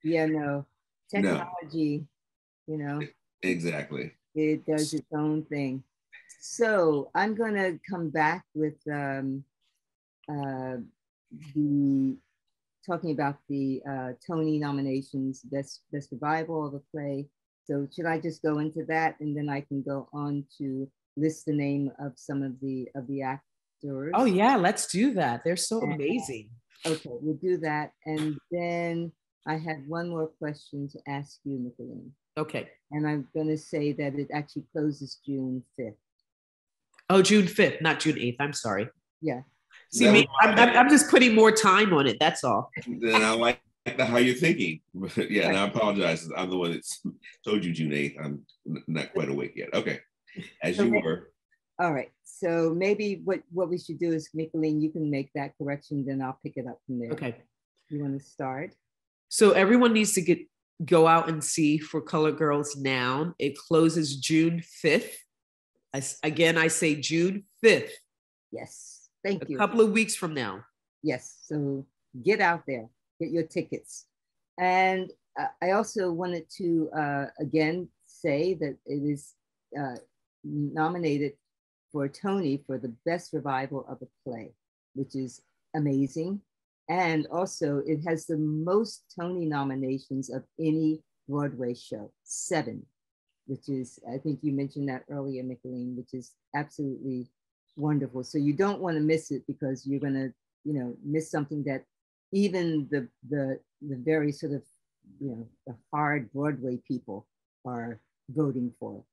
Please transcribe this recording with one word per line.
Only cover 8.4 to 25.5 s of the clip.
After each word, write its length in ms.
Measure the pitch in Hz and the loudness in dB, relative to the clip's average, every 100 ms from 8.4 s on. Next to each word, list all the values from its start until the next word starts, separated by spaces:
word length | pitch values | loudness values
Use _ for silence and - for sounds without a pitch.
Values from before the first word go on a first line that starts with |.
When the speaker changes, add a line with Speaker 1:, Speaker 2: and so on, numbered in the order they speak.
| _ | _
Speaker 1:
with, 220 | 151 151 151 - | -4 -4 -4 -8
um, 540 | 147 139 135 135 135 139 _ _ _ _ _ _ _ - | -4 -4 -4 -4 -6 -10 _ _ _ _ _ _ _ -10
uh, 480 | 147 139 131 131 127 98 _ _ _ _ 147 147 | -6 -6 -6 -6 -8 -12 _ _ _ _ -20 -8
the, 600 | 143 147 143 139 135 135 131 _ _ _ _ _ _ - | -2 2 4 4 4 2 -2 _ _ _ _ _ _ -6
talking 240 | 170 170 | -4 -2
about 260 | 147 143 143 _ | -2 -2 -4 _
the, 340 | 139 135 131 139 | -4 -2 -4 -6
uh, 240 | 135 127 123 - | -8 -8 -10 -6
Tony 320 | 165 156 151 | -2 0 0
nominations, 840 | 147 139 139 135 135 139 135 131 | -2 -2 -2 -4 -4 -6 -4 -6
best, 400 | - 139 139 - _ | -8 -8 -8 -14 _
best 200 | 147 143 | -10 -10
revival 520 | 120 147 160 160 160 | -6 -2 -2 -2 -4
of 100 | 147 | -4
a 60 | 139 _ | -8 _
play. 340 | 156 143 139 139 _ _ _ | -8 -6 -6 -8 _ _ _
So 220 | - 143 143 | -6 -4 -4
should 140 | - 165 | -4 -2
I 120 | 165 | -2
just 200 | 165 156 | -4 -4
go 160 | 156 151 | -2 0
into 240 | 156 160 151 | -2 -4 -2
that 320 | 160 160 - | 0 0 -2
and 160 | 151 147 | -6 -4
then 120 | 147 | -4
I 120 | 139 | -6
can 200 | 139 139 | -4 -6
go 260 | 135 139 127 | -4 -6 -8
on 340 | 147 147 143 139 - | -6 -4 -4 -8 -8
to 300 | 139 131 135 _ _ - | -6 -6 -8 _ _ -2
list 260 | 156 156 | -2 -2
the 80 | - | -4
name 400 | 147 143 143 139 - | -2 0 0 -2 -6
of 120 | 143 123 | -12 -12
some 240 | - 139 | -8 -6
of 160 | 135 123 | -6 -8
the, 280 | 135 131 123 | -8 -6 -8
of 120 | 139 123 | -10 -8
the 160 | 139 | -6
actors? 880 | 131 143 _ _ _ _ 143 135 143 | -6 -8 _ _ _ _ -8 -6 -2
Speaker 3:
Oh 100 | 185 | 2
yeah, 320 | 254 185 220 269 | 4 4 4 6
let's 300 | 175 - - | 4 2 -2
do 260 | 175 254 | 0 2
that. 300 | 208 139 117 | 2 0 0
They're 120 | 165 | -2